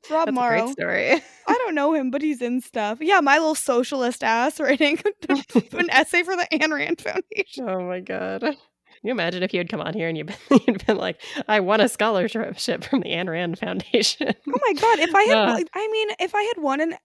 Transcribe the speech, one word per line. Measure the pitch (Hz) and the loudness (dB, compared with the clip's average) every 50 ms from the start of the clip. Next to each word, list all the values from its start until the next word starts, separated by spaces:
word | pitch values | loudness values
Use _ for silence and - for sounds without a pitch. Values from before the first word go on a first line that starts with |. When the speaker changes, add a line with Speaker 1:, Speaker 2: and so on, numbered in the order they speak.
| _ - | _ -2
Speaker 1:
Rob | 302 311 330 | 0 0 0
Speaker 2:
That's | 320 | 0
a | 277 | 0
Speaker 1:
Morrow. | 247 247 240 226 220 226 | 0 2 2 2 2 0
Speaker 2:
great | 247 277 | -2 -4
story. | - - 175 180 - - - 269 | -6 -4 -2 -2 0 2 2 0
<laughs> | 320 - - - _ _ | 0 -2 -8 -20 _ _
Speaker 1:
I | - 427 | 0 0
don't | 494 508 440 330 | 0 0 -2 0
know | 294 277 294 320 | 0 2 2 2
him, | 302 262 254 | 2 0 -2
but | 240 285 294 | -2 -2 -2
he's | 302 294 240 | -2 -2 -2
in | 247 240 247 254 - | -4 -2 -2 -4 -4
stuff. | - - 240 214 208 220 240 311 | -6 -6 -4 -4 -4 -4 -4 0
Yeah, | 320 403 370 | 4 4 4
my | 302 277 277 | 6 6 4
little | 311 330 311 311 | 4 4 2 0
socialist | - - - 254 240 254 - 294 269 247 240 247 - - | 0 0 0 2 2 2 0 -2 -2 -2 -2 -2 -2 -2
ass | 226 226 226 240 294 - - | 0 0 2 0 -2 -2 -2
writing | 302 262 285 262 311 285 302 - - 415 392 _ | 0 0 2 4 2 2 2 0 -2 -4 -4 _
<laughs> | - - | -2 -2
an | 277 277 - _ - 240 - - - - 349 349 | -2 -2 -2 _ 2 2 2 2 -4 -2 -2 2
essay | - 262 - - - 349 359 | 4 2 2 4 2 0 0
for | 349 381 | 0 -2
the | 349 349 - | -2 -2 -2
Ayn | - 294 302 311 311 | 0 0 0 0 0
Rand | 285 247 - 349 - - | -2 -2 -2 -4 -4 -4
Foundation. | - - - - _ - - - _ - - 262 220 | -6 -6 -6 -6 _ -6 -6 -6 _ -6 -8 -6 -4
Speaker 2:
Oh | 190 185 180 | -4 -4 -4
my | 180 180 185 | -4 -6 -8
God. | 185 202 190 190 185 185 190 190 | -6 -8 -6 -6 -4 -6 -6 -4
Can | 208 269 285 - _ _ _ _ _ _ _ - - | -4 -4 -4 -4 _ _ _ _ _ _ _ -10 -6
you | 208 | -4
imagine | 254 220 175 170 175 185 180 | -2 -2 -2 -2 -2 -2 -4
if | 190 - | -2 -2
you | 180 | -4
had | 175 170 | -4 -4
come | - 170 160 | -6 -6 -6
on | 165 160 | -6 -4
here | 220 165 165 | -4 -4 -4
and | 165 | -4
you'd | 156 151 160 | -4 -6 -8
been, | 202 - - - 285 247 - | -12 -14 0 4 4 6 6
<laughs> | |
you'd | - 226 190 - | 4 -2 0 0
been | - 220 | 0 0
like, | - - 185 165 _ - - - 311 - | 0 0 -4 -6 _ -12 -12 -10 -10 -2
"I | - 214 214 | 0 0 2
won | 185 180 208 220 208 | 2 2 4 4 4
a | 247 | 2
scholarship | - - 208 220 220 190 175 226 - 226 226 - - - - - 202 - 277 | 2 0 0 0 2 0 0 -2 -2 -4 -6 -6 -6 -8 -4 -4 -4 -4 -4
from | - - 262 | -2 -2 -2
the | 180 - | -2 -2
Ayn | - 165 180 185 | -4 -4 -4 -4
Rand | 160 165 180 170 165 - | -4 -4 -4 -4 -4 -6
Foundation." | - 180 180 196 - - - 233 214 - - - 302 - 190 _ _ - | -6 -6 -6 -6 -4 2 2 2 2 2 -2 -2 -4 -4 -4 _ _ -4
Speaker 1:
Oh | 277 - - | -4 0 0
my | - 359 277 | 0 0 2
God, | - 453 453 320 | 4 4 4 4
if | 311 349 311 | 2 4 4
I | 294 - | 4 6
had, | 466 539 440 415 - 233 - | 6 6 4 4 4 2 0
Speaker 2:
Ugh. | 339 320 - | -2 -4 -6
Speaker 1:
I | 370 427 440 440 | -6 -4 -2 -2
mean, | 440 440 415 427 - | -2 -2 -2 -2 -4
if | 370 359 - | -4 -2 0
I | 415 415 | -2 -2
had | 440 480 392 302 | 0 -2 -2 -2
won | 277 269 285 | -2 0 0
an | 311 330 - - _ | 0 -2 -2 -8 _